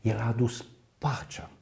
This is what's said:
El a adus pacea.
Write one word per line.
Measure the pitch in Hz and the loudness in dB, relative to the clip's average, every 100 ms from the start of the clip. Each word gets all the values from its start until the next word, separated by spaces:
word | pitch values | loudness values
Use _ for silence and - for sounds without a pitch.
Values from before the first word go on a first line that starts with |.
El | 110 110 | 2 2
a | 113 | 0
adus | 113 120 - - - _ _ | 2 2 0 -12 -20 _ _
pacea. | 151 127 - - 78 - | -2 -2 -6 -12 -14 -18